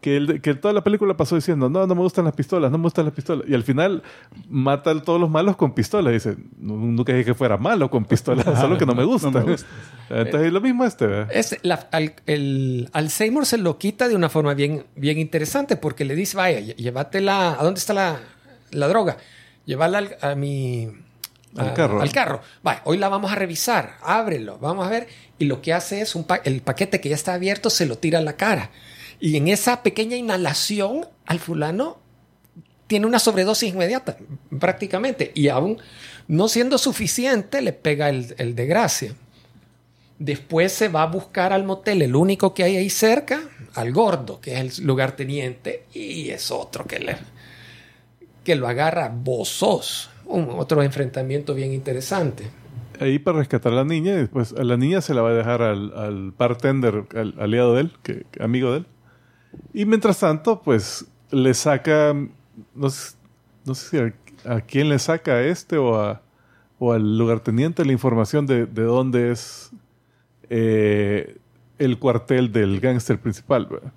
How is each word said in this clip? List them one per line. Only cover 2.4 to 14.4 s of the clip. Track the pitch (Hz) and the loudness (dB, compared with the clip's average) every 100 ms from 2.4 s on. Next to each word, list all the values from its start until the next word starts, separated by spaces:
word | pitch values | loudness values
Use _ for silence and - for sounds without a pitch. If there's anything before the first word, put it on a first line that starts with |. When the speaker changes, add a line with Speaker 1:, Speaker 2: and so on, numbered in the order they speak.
| 139 185 139 | 0 2 2
Speaker 1:
no | 156 | 2
me | |
gustan | 165 170 151 | 0 2 -2
las | 147 | -2
pistolas". | 135 160 - | -4 -4 0
Y | 131 | 0
al | |
final | 117 135 180 180 - - - - - | 2 2 2 0 -6 -20 -20 -20 -6
mata | 135 131 143 160 | 0 2 2 2
a | 156 | 0
todos | 143 170 | 2 2
los | 175 | 4
malos | 156 190 190 | 4 2 2
con | 147 | 0
pistolas. | - 123 214 160 | 2 0 2 2
Dice, | 113 110 98 - - | 2 0 -6 -10 -14
"Nu-, | 98 107 | -8 -4
nunca | 117 117 123 | -2 0 2
dije | 127 117 | 2 2
que | |
fuera | 120 127 101 | 2 2 2
malo | 127 220 135 | 2 2 2
con | 127 107 | 0 0
pistolas, | 117 - 127 - | 0 2 0 2
<laughs> | |
Speaker 2:
Ajá, | 131 | 4
Speaker 1:
solo | 143 180 | 4 2
que | 135 | 2
no | |
me | 120 | 2
Speaker 2:
no, | 143 | 2
no | |
Speaker 1:
gusta". | 240 151 | 2 2
Speaker 2:
me | 131 113 | 0 2
gusta. | 107 - - - - - | -2 -4 -18 -20 -20 -6
Speaker 1:
Entonces | 113 113 151 165 | -2 0 2 2
es | |
lo | 180 | 2
mismo | 247 240 254 | 0 2 0
este, | - 110 | 0 0
¿verdad? | 101 107 - | 0 -2 -2
Speaker 3:
Es | 220 - | -2 -2
la, | 180 165 - | -2 -2 -2
al, | 165 156 - - | -2 -2 -6 -4
el, | 151 139 135 135 127 120 | -2 0 -2 -2 -2 -4
al | 156 156 | -4 -2
Seymour | - 214 269 277 | 0 0 2 2
se | 233 | 2
lo | 180 143 | 0 0
quita | 196 202 247 | -4 0 0
de | 208 | 2
una | 165 | 2
forma | 160 | 2